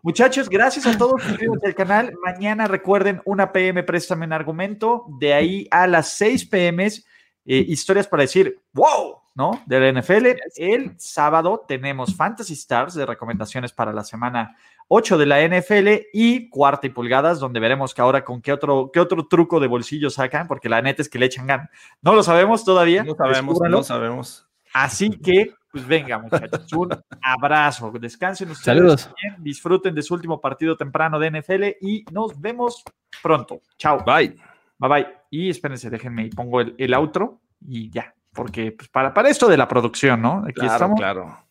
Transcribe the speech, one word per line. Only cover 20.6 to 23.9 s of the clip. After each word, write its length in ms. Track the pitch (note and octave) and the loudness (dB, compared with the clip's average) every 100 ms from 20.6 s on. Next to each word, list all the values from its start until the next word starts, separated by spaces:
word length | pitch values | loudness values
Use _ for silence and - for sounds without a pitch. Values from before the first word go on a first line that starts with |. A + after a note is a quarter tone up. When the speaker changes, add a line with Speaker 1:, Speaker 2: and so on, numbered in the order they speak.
| A#2 | 0
Speaker 1:
la 140 | A2+ | 0
neta 200 | C3 C#3 | 0 -4
es 60 | C#3+ | -6
que 120 | A#2+ | 0
le 60 | B2+ | -2
echan 200 | C3 C3 | -2 -4
ganas. 240 | C3+ D3+ _ - _ | -4 -4 _ -20 _
No 140 | E3 G#3+ | 4 4
lo 80 | |
sabemos 400 | F3 E3+ G3 A3+ | 6 4 4 2
todavía. 400 | A3+ F#3 E3+ F#3 | 2 4 4 2
Speaker 2:
No 100 | D#3 | 0
sabemos, 360 | D3+ C#3 C3 C#3 | -2 0 0 0
Speaker 1:
Descúbranlo. 220 | E3+ E3+ C#3 | -2 2 0
Speaker 2:
no 60 | |
sabemos. 640 | C3+ | 0